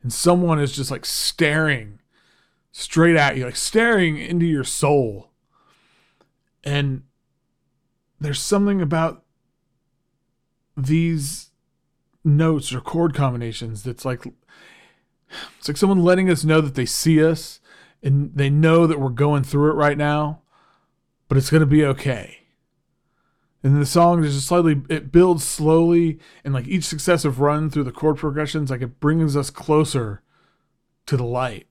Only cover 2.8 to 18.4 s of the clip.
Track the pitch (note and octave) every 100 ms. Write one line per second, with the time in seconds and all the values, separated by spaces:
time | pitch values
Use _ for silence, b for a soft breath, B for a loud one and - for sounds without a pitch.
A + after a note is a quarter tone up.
2.8 | - D#3+ E3+ E3 C#3 C3+ B2 - - A3
3.8 | A#3 G#3+ E3+ D3+ A#2+ F3 E3+ D3 B2+ -
4.8 | C#3+ D3 A#2+ G#2 - _ _ _ _ _
5.8 | _ _ _ _ _ _ _ _ C#3+ C#3+
6.8 | C#3 C3 - _ _ _ _ _ _ _
7.8 | _ _ _ _ D3 C#3 - G3+ G3+ G3
8.8 | D#3 D#3+ E3 - _ _ _ _ _ _
9.8 | _ _ _ _ _ _ _ _ _ -
10.8 | C3 D#3+ E3 E3 C#3 - - _ _ _
11.8 | _ _ _ _ D#3 D3 D#3+ D3+ - B2+
12.8 | - E3 E3+ C#3 C3+ B2 A#2 A2 A#2 G#2+
13.8 | B2 A#2+ C3+ B2+ B2+ _ _ b b b
14.8 | b b _ _ _ B B B - D3
15.8 | G3 F#3+ E3+ F#3 F#3 E3 D#3 D#3+ D3 C3
16.8 | B2 - E3 D#3 D#3+ D#3+ - - b b
17.8 | b b C#3+ C#3 C#3+ C#3+